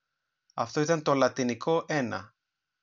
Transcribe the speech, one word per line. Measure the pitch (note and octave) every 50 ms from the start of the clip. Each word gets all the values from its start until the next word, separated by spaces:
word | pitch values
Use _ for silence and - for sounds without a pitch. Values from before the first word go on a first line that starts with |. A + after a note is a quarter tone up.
| _ _ _ _ _ _ _ _ _ _ -
Αυτό | - A#2+ A#2 - D3+
ήταν | D3 D3 E3 D#3
το | D3+ D3+ C#3+
λατινικό | C3+ C3 B2+ - C3+ B2+ A#2+ A#2 A#2 - E3 E3 E3 -
ένα, | - D#3 D3 B2+ G#2 F#2+ F#2+ G#2 - _ _ _ _ _ _ _ _ _ _